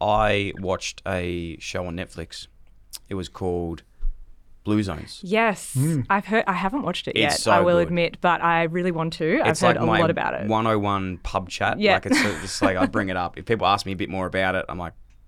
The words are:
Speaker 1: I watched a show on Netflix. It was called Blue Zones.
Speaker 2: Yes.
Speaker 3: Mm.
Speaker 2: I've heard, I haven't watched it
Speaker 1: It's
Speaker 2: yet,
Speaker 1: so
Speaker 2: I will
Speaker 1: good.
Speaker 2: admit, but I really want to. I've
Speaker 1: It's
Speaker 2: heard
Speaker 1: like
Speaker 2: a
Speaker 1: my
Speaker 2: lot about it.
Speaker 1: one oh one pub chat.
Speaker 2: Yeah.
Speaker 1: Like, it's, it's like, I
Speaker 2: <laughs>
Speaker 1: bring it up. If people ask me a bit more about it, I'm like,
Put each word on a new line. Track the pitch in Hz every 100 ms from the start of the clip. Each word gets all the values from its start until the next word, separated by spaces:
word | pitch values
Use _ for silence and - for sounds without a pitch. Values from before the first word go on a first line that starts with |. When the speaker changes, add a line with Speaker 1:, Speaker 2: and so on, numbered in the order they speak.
Speaker 1:
I | 104 107 107 104 101 -
watched | 95 92 - - 95
a | 92 90 87 85 78
show | - 92 87
on | 85
Netflix. | 90 - 82 - - - - - - - -
It |
was | 98 85
called | - 92 87 85 80 - - - - - - - -
Blue | 104 107
Zones. | 95 76 - -
Speaker 2:
Yes. | 180 214 226 180 -
Speaker 3:
Mm. | 127 151 151 -
Speaker 2:
I've | 196 190
heard, | 220 -
I |
haven't | 175 190 277
watched | 180 180 -
it |
Speaker 1:
It's | -
Speaker 2:
yet, | - -
Speaker 1:
so | -
Speaker 2:
I | 175
will | 175 175
Speaker 1:
good. | 170
Speaker 2:
admit, | 175 170 -
but | 180 165
I | 170 165
really | 165 175 180
want | 160 160
to. | 165 160 269
I've | -
Speaker 1:
It's | 160
Speaker 2:
heard | - -
Speaker 1:
like |
Speaker 2:
a | -
Speaker 1:
my | 107
Speaker 2:
lot | -
about | - -
it. | - 107
Speaker 1:
one | 110 113
oh | 107
one | 101 98 95 90
pub | - 98 92
chat. | - 104 -
Speaker 2:
Yeah. | 208
Speaker 1:
Like, | 185 196
it's, | 285 247 78
it's | - -
like, | 98 90
I | 90
Speaker 2:
<laughs> | 107
Speaker 1:
bring | 95
it | 92
up. | 87 -
If | 92
people | 110 90
ask | 101 95
me |
a | 92
bit | 95
more | 95 90
about | 95 95
it, | 92 -
I'm | 90
like, | 85 - - -